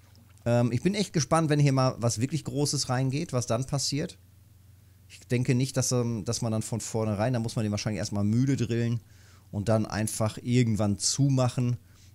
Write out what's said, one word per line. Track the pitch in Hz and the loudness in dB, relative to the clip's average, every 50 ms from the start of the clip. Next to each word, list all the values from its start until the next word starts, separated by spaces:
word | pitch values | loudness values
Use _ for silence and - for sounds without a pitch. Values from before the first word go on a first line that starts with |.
| - - - - - - - - - | -20 -20 -20 -20 -20 -20 -20 -6 0
Ähm, | 117 120 120 120 120 | 2 4 4 4 4
ich | 117 123 | 2 2
bin | - 175 208 | 0 0 0
echt | 214 202 - | 0 -2 -2
gespannt, | - 165 131 - 160 165 160 147 | -2 -2 0 2 2 2 4 4
wenn | 151 147 | 4 4
hier | 147 143 135 | 4 4 4
mal | 135 131 131 - - | 4 2 2 0 0
was | 113 117 - 113 | 0 0 0 0
wirklich | 123 - - 139 | -2 -2 -2 -4
Großes | - - 123 139 147 143 - 139 - - | -4 -4 -2 0 0 0 0 -2 -2 -2
reingeht, | 123 123 135 131 131 147 175 - - | -2 -2 0 -2 -2 -4 -4 -4 -4
was | 123 120 | -2 -2
dann | - 117 117 131 | 0 -2 -2 -2
passiert. | - 147 135 - - - 139 165 175 - - - - - - - - - - - - - - - - - - - | -4 -4 -4 -2 -2 -2 -4 -4 -6 -10 -16 -20 -20 -20 -20 -20 -20 -20 -20 -20 -20 -20 -20 -20 -20 -20 -20 -20
Ich | - - - - - | -20 -20 -20 -6 -2
denke | 127 120 127 143 131 | -2 0 2 2 2
nicht, | 123 135 131 - | 2 0 0 0
dass, | 131 123 - | -2 -2 0
ähm, | 127 123 120 117 117 110 82 | 0 0 0 0 -4 -4 -4
dass | 117 113 - | -4 -4 -2
man | 127 113 | -2 -2
dann | 110 110 | -2 -2
von | 107 - - 107 | -2 -4 -6 -6
vornherein, | - - - 113 110 110 104 95 110 127 131 | -6 -4 -4 -2 -2 -2 0 0 0 0 0
da | 117 | -2
muss | 113 117 - | -2 -4 -2
man | 123 110 | -2 -2
den | 104 | 0
wahrscheinlich | 104 101 - 110 107 85 | -2 -2 -4 -4 -4 -4
erstmal | 101 - 104 101 101 | -6 -4 -2 0 0
müde | 104 110 117 135 139 135 | 2 2 2 2 2 0
drillen | - 117 104 117 117 117 117 117 110 - - - - - - - - - - | 0 0 -2 0 0 0 -2 -2 -4 -8 -12 -20 -20 -20 -20 -20 -20 -18 -8
und | - 104 98 113 | -6 -4 0 2
dann | 110 110 107 | 2 2 2
einfach | - - 98 110 107 - - 113 107 - - | 0 -2 -2 -2 -2 -2 -2 -2 -2 -2 -4
irgendwann | - 123 120 127 123 113 110 92 110 101 101 - | -2 2 2 4 4 4 2 2 2 0 0 0
zumachen | - - - - 135 143 135 131 127 120 - - 123 123 123 - - - - - - - | -2 -2 0 2 2 2 4 2 2 2 0 0 -2 -2 -2 -4 -8 -16 -20 -20 -20 -20